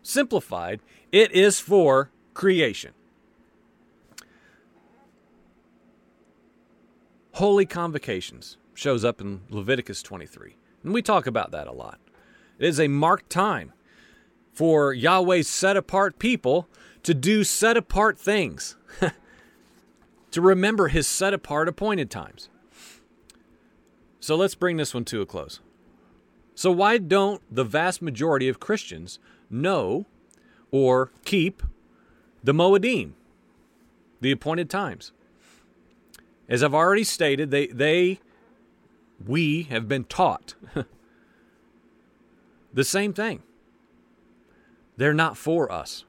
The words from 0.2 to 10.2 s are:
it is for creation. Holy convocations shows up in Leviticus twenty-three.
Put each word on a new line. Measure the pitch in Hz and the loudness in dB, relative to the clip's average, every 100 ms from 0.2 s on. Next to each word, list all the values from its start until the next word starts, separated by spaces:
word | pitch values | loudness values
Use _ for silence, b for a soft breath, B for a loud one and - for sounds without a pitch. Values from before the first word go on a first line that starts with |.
| 277 196 - 90 87 107 b b b | 0 -2 -4 -8 -8 -10 b b b
it | 190 220 | 4 6
is | 180 202 190 | 6 4 4
for | - 202 156 135 139 _ _ | 2 4 6 4 2 _ _
creation. | - 190 185 131 98 - _ _ _ _ _ _ _ _ _ _ _ _ - b b b b b _ _ _ _ _ _ _ _ _ _ _ _ _ _ _ _ _ _ _ _ _ _ _ _ _ _ | 0 2 4 0 -2 -14 _ _ _ _ _ _ _ _ _ _ _ _ -20 b b b b b _ _ _ _ _ _ _ _ _ _ _ _ _ _ _ _ _ _ _ _ _ _ _ _ _ _
Holy | - 202 202 196 | -2 4 4 2
convocations | 175 170 147 - 95 - 62 - - _ | -2 -6 -6 -6 -6 -8 -18 -20 -20 _
shows | - 143 123 | -8 -2 0
up | 113 - | -2 -4
in | 101 95 98 | -12 -12 -10
Leviticus | 107 98 123 120 98 | -8 -4 -4 -4 -14
twenty-three. | - 92 | -14 -16